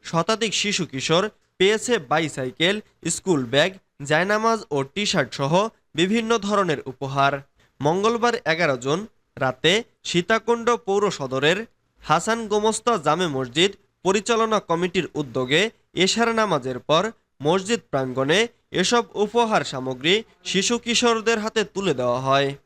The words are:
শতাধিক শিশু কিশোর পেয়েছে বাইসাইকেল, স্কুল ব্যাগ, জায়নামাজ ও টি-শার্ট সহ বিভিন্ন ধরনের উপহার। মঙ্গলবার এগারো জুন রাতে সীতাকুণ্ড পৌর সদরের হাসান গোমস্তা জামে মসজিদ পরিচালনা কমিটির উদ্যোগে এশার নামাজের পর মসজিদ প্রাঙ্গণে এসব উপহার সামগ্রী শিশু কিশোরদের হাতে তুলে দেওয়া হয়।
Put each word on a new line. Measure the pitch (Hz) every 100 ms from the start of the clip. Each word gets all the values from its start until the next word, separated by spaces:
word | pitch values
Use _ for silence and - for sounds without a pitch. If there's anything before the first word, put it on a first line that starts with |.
| -
শতাধিক | 165 165 220 220 -
শিশু | 202 202 170
কিশোর | 135 - 160 208 _ _ _
পেয়েছে | 185 220 214 233 147
বাইসাইকেল, | 151 160 139 131 123 165 214 - _ 160
স্কুল | - - 160 123
ব্যাগ, | 135 170 190 _ _ 143
জায়নামাজ | 151 185 214 226 226 - 143
ও | 139
টি-শার্ট | - 208 190 127
সহ | - 139 170 220 _ _ 147
বিভিন্ন | 185 226 226 233
ধরনের | 202 202 185 143 -
উপহার। | 127 139 139 139 139 139 _ _ _
মঙ্গলবার | 143 175 208 233 233 233 -
এগারো | 160 170 131
জুন | 127 160 220 _ _ -
রাতে | 131 127 156 202 240 _
সীতাকুণ্ড | - 175 175 226 220 233 226 233 -
পৌর | 196 202
সদরের | - 139 131 143 185 233 _ _ _
হাসান | - 160 196 233 220
গোমস্তা | 208 214 214 - 226 147
জামে | 156 180
মসজিদ | 135 127 120 190 196 _ _ 175
পরিচালনা | 196 214 233 220 214
কমিটির | - 165 180 185 151 -
উদ্যোগে | 147 123 127 151 214 _ _
এশার | - 185 214 233 226
নামাজের | 214 160 127 127
পর | - 151 208 226 _ _
মসজিদ | 139 185 190 226 _
প্রাঙ্গণে | 139 131 127 135 175 233 _ _
এসব | - 180 240 233 -
উপহার | 208 233 233 208 139
সামগ্রী | 139 127 127 143 202 226 _ -
শিশু | 185 190 233
কিশোরদের | 233 226 240 226 214 233
হাতে | 214 220 208
তুলে | - 196
দেওয়া | 131 123 123 131
হয়। | 135 139 139